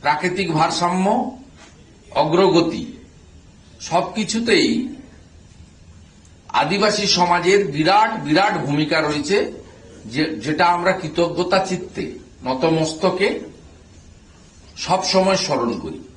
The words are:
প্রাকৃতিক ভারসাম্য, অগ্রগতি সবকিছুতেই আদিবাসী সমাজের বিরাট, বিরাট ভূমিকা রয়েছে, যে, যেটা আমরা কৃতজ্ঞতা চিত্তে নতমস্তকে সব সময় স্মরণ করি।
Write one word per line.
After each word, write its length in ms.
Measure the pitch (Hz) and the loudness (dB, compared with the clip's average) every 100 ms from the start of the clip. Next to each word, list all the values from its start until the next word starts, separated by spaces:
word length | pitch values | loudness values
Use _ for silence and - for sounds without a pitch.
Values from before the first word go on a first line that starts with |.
প্রাকৃতিক 460 | 143 156 180 185 175 156 | 0 0 -2 -2 -2 2
ভারসাম্য, 460 | 165 - 175 185 190 240 - - - - - - - - - - | 0 2 -2 0 2 0 -2 -10 -20 -20 -20 -20 -20 -20 -8 -2
অগ্রগতি 640 | 156 170 196 165 - - - - - - - - - - - - - | 2 4 4 4 2 -4 -10 -14 -20 -20 -20 -20 -20 -20 -20 -18 -4
সবকিছুতেই 800 | 170 - 220 214 220 233 180 - - - - - - - - - - - - - - - - - - - - | -2 -2 -4 -4 -2 2 2 4 0 -4 -10 -18 -20 -20 -20 -20 -20 -20 -20 -20 -20 -20 -20 -20 -20 -6 -2
আদিবাসী 440 | 151 196 208 208 202 175 | 0 2 2 2 0 2
সমাজের 420 | 175 175 165 202 190 143 | 4 2 4 4 2 0
বিরাট, 360 | 156 202 220 214 143 | 4 4 4 0 0
বিরাট 280 | 156 208 180 143 | 2 2 0 -2
ভূমিকা 320 | 143 151 165 | -2 0 0
রয়েছে, 360 | 151 147 143 202 - - - - - - 110 | 0 -2 0 0 0 -6 -18 -20 -20 -20 -8
যে, 100 | 120 156 160 | -4 -2 -4
যেটা 220 | 147 151 175 175 | -6 0 2 2
আমরা 160 | 175 190 | 0 -2
কৃতজ্ঞতা 600 | 156 170 170 - 180 190 - | -4 -2 -2 0 0 0 0
চিত্তে 360 | 180 - - 85 - - - 127 | -6 -8 -10 -10 -10 -20 -14 -6
নতমস্তকে 840 | 131 165 160 156 - 190 180 202 - - - - - - - - - - - - - - - - | 0 0 2 -2 -2 -2 0 -2 -2 -10 -20 -20 -20 -20 -20 -20 -20 -20 -20 -20 -20 -20 -14 -2
সব 160 | 185 - | -2 2
সময় 260 | 190 190 190 - | 2 2 0 0
স্মরণ 260 | 135 120 - | -2 -2 -4
করি। 160 | 80 - - | -8 -12 -16